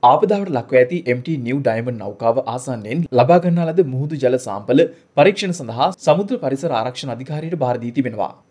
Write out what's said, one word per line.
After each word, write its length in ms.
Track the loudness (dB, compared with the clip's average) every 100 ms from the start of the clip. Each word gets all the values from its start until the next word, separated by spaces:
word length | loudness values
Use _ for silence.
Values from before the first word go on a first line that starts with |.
ආපදාවට 460 | 6 6 4 0 0
ලක්ව 280 | -4 2 2
ඇති 200 | 4 0
එම් 180 | -2 -4
ටී 160 | -2 -4
නිව් 220 | -2 -2
ඩයමන්ඩ් 400 | 0 -2 -4 -6
නෞකාව 400 | -10 -2 0 0
ආසන්නයෙන් 580 | -2 -6 -6 -8 -6 -4 0
ලබා 260 | 2 6 6
ගන්නා 240 | 4 0 0
ලද 200 | 2 0
මුහුදු 340 | 0 -4 0
ජල 160 | 0 0
සාම්පල 440 | -2 -10 0 2 2 -2 _
පරීක්ෂණ 440 | 2 4 4 -4 -6
සඳහා 320 | -8 -2 -2 0
සමුද්‍ර 400 | 2 2 2 -4
පරිසර 360 | -4 -4 -2
ආරක්ෂණ 400 | -2 -4 -6 -10
අධිකාරියට 420 | -10 -8 -8 -6 -4
භාර 200 | -2 -2
දී 140 | -4
තිබෙනවා. 380 | -2 -2 -2 -6 -8 _